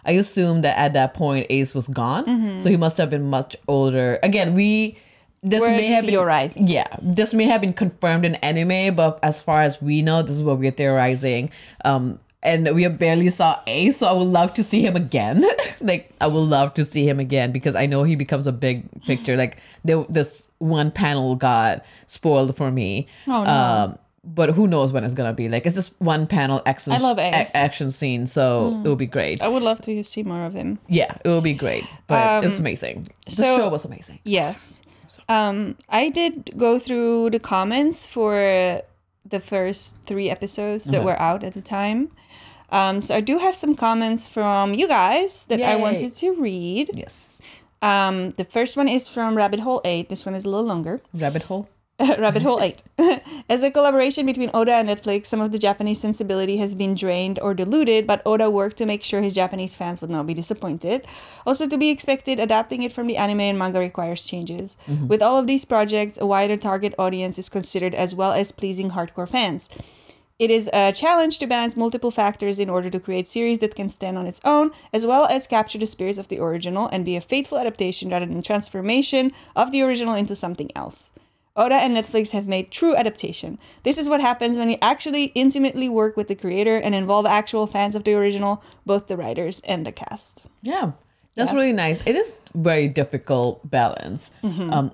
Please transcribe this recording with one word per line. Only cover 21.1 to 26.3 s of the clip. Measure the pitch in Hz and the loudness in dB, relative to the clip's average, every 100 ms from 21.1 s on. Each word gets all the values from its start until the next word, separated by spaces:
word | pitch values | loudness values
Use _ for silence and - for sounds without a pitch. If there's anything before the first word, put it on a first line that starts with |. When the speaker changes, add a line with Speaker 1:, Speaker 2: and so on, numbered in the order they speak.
| 143 131 127 | 0 0 0
Speaker 1:
got | 131 117 113 92 - - - | 2 4 2 0 -6 -20 -20
spoiled | - 165 143 131 | -4 2 4 2
for | 131 139 | 0 -2
me. | 131 98 101 135 - - | -2 -2 -4 -6 -10 -4
Speaker 2:
Oh, | 247 | 0
no. | 202 | 2
Speaker 1:
Um, | 143 123 110 98 - _ _ | 2 4 2 0 -4 _ _
but | - 160 156 | -8 0 2
who | 165 208 | 4 4
knows | 160 135 | 4 2
when | 131 | 0
it's | 110 | -2
gonna | 127 120 | -2 -2
be? | 113 113 | -2 -2
Like, | 117 | 0
it's | 170 | 0
just | 175 185 - | -2 -4 -2
one | 170 156 | 0 0
panel | 156 | 0